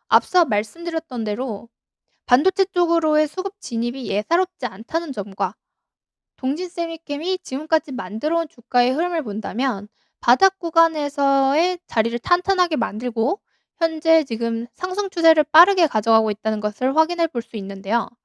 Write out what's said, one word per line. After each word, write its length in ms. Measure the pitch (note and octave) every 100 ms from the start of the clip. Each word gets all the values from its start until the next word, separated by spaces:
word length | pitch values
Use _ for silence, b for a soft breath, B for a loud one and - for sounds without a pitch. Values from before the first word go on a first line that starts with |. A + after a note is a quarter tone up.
| _
앞서 380 | A#3 - F#4 D4+
말씀드렸던 800 | G#3 A3 E4 E4+ D#4+ - A#3+
대로 440 | G#3+ G#3 C4 G#3 A#3 _ _ _ _ _
반도체 400 | - B3+ E4+ - F#4+
쪽으로의 560 | F4+ E4+ E4+ D#4 D4+ D4+
수급 320 | - F#4 -
진입이 460 | - A3+ A#3+ C4 A#3+
예사롭지 580 | G3 - F4 F#4 _
않다는 480 | A#3 G3+ - E4 E4+
점과 420 | B3+ G3 G3+ F#3+ - _ _ _ _ _ _ _ _
동진 340 | C4 D#4 F4+
세미캠이 720 | - E4 E4 - C#4+ F4 F#4
지금까지 520 | - C4 D#4 D#4+ D4+
만들어온 560 | B3 F3+ G#3+ D4+ E4+ E4
주가의 440 | - _ B3 B3
흐름을 320 | C4+ F4 E4+
본다면 640 | B3 G3+ G3 G#3 C4 G3 G#3 _ _ _
바닥 380 | - B3+ G4 -
구간에서의 1200 | E4+ E4 E4 D#4+ C#4+ C#4+ C#4 C4+ C4+ D4 F4+ F4+ -
자리를 320 | A#3 A3+ A#3
탄탄하게 560 | - F4+ G4 F#4 F4
만들고 640 | D4 G3 G#3 B3 A3+ A#3 G4+ _ _ _ _
현재 480 | E4 D#4+ E4 D#4+
지금 420 | C#4 A3+ A#3 A3+ A#3+
상승 360 | _ F#4+ F#4+ G4
추세를 340 | F4 E4 D#4+
빠르게 420 | D4 D#4 F#4 F#4+ D#4+
가져가고 460 | A3 A3+ A3+ A3
있다는 260 | G3+ A3 G#3+
것을 380 | G#3 - B3+ D4
확인해 320 | D#4+ F4 E4
볼 140 | A#3+
수 140 | - G#3+
있는데요. 520 | F#3+ G3 F#3+ A3+ - -